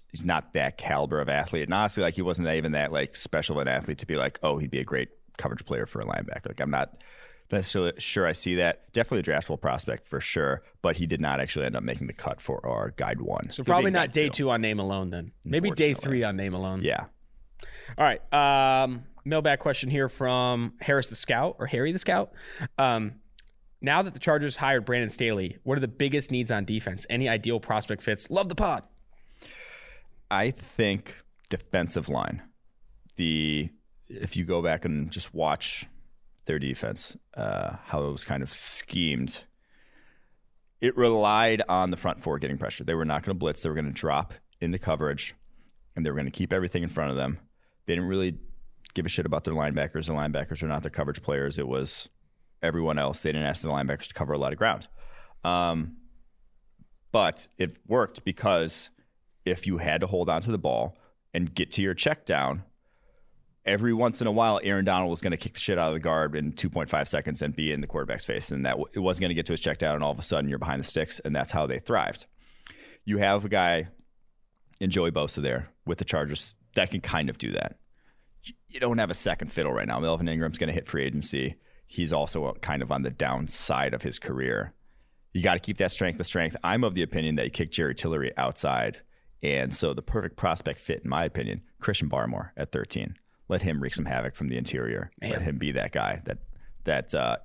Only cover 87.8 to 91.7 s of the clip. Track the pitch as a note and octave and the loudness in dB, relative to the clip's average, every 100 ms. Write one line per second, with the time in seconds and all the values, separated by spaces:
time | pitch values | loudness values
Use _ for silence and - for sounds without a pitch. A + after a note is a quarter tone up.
87.8 | D2 - E2+ D#2 C2 - C2 - C#2+ B1 | 0 0 -2 0 0 0 -2 0 0 0
88.8 | G#1+ - - - - - C#2+ C#2 C2 - | 0 -4 -14 -20 -20 -6 0 0 0 0
89.8 | D#2+ C2 - A2 F2+ - F#2 E2+ D2+ C#2+ | 0 -2 -2 -2 -4 0 0 0 -2 -4
90.8 | - D#2+ - C#2+ E2+ D2+ A1 G1+ - | -4 -4 -2 0 0 -2 -4 -6 -10